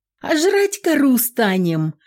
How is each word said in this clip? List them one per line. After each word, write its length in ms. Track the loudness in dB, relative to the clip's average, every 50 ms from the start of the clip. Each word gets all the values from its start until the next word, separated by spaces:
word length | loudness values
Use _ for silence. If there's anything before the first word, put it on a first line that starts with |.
| _ _ _ _
а 160 | -6 -2 -2
жрать 460 | 0 0 2 2 2 0 -2 -4 -4
кору 340 | -2 -2 0 2 2 2 2
станем 800 | 0 0 -2 -2 -2 0 0 0 0 0 0 0 -2 -2 -4 -6 _ _